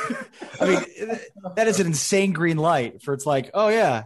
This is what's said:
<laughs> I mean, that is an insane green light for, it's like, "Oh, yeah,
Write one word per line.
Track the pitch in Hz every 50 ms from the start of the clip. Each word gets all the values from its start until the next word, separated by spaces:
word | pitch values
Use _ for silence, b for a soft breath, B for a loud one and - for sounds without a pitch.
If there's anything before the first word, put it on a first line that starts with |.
| - -
<laughs> | - 554 - - - - - - - -
I | -
mean, | - 185 - - - - - 214 220 226 220 - - - 202 190 180 175
that | 220 226
is | 226 190 190
an | 185 170
insane | 156 135 - - 202 196 196 196
green | 175 151 170 170 165 151
light | 156 170 165 139 120 110 - -
for, | - 147
it's | 139 135 -
like, | 147 143 135 - - -
"Oh, | 202 214 214
yeah, | 220 226 202 151 123 110 110